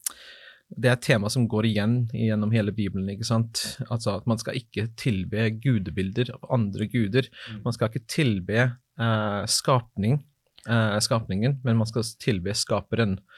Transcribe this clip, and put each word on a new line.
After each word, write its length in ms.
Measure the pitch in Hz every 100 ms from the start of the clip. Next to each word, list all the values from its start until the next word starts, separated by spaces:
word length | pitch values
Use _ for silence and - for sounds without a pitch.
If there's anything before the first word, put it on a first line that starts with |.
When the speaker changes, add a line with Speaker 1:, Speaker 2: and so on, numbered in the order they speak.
| - - - - - - - -
Speaker 1:
det 100 | 123
er 40 |
et 100 | 120
tema 260 | - 120 98
som 200 | 127 113
går 160 | 107
igjen 440 | 113 104 101 123 117
gjennom 400 | - 113 107 107
hele 180 | 113 104
Bibelen, 380 | 104 98 95 95
ikke 160 | 101
sant? 540 | 113 113 113 - - - 127
Altså 260 | 117 113 98
at 80 | -
man 120 | 113
skal 160 | -
ikke 400 | 120 - - 113
tilbe 560 | 113 135 98 90 101 113 110
gudebilder 680 | 139 117 87 82 95 107 123
av 100 | - -
andre 340 | 127 101 98 107
guder. 400 | 123 104 117 131 - -
Speaker 2:
Mm. 140 | 110
Speaker 1:
Man 80 | 123
skal 160 | 117 113
ikke 180 | - -
tilbe, 720 | - 143 101 90 107 127 123 _ -
eh, 440 | 113 110 107 101 98
skapning, 760 | - - 131 - - 101 147 - _ _ _ -
eh, 300 | 117 110 104
skapningen, 580 | - 120 110 95 117 139
men 120 | 127 113
man 80 | 110
skal 160 | 120
tilbe 520 | 120 - - 101 90
skaperen, 640 | 104 - 104 - 110 110 95 -